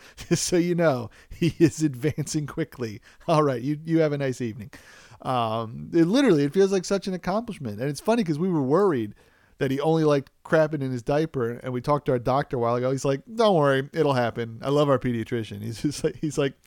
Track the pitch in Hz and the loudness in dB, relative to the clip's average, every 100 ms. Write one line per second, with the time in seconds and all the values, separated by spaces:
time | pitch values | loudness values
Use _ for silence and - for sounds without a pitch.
0 | - - - 170 - 180 175 170 165 127 | -20 -20 -4 -2 0 0 2 2 2 2
1 | 110 - _ - 170 - 165 - 156 127 | -4 -14 _ -2 -2 4 2 4 -2 -2
2 | 147 131 143 156 143 - 156 - 117 104 | -4 -4 -4 -6 -6 -6 -8 -8 -10 -10
3 | - - - 156 151 123 127 151 160 165 | -18 -14 0 2 2 0 -4 -6 0 2
4 | 156 143 135 123 120 107 101 - - - | 2 0 -4 -4 -6 -6 -12 -18 -20 -20
5 | - - - 127 113 110 113 131 151 170 | -20 -14 -4 -2 0 -2 -4 -8 -2 2
6 | 165 240 277 160 143 190 196 196 170 196 | 4 4 4 4 2 2 2 2 -2 -4
7 | 196 185 180 202 233 185 127 104 135 143 | -4 -6 -4 -4 -6 -10 -10 -6 -6 -4
8 | - 240 175 147 185 165 127 160 202 139 | 0 0 0 -2 0 0 2 4 4 2
9 | 107 - _ _ _ _ 139 135 156 160 | -2 -10 _ _ _ _ -2 0 0 2
10 | 156 143 131 _ - 160 156 151 135 127 | 4 2 0 _ 0 2 2 0 -4 -4
11 | 107 147 160 135 117 120 131 123 123 147 | -2 0 0 -2 -4 -4 -6 -6 0 0
12 | - 127 117 131 147 131 117 123 123 135 | 2 0 2 0 0 -2 0 0 0 -2
13 | 143 139 - 226 220 180 143 135 139 165 | -2 -2 -4 2 4 6 4 2 0 0
14 | 147 131 120 110 113 110 123 143 147 131 | 2 2 0 -2 -8 -6 -2 2 4 2
15 | 127 120 110 120 107 101 110 113 147 139 | 2 -2 -2 -4 -6 -8 -10 -6 -6 -2
16 | 156 - 156 143 139 - | -4 -4 -6 -2 -2 -4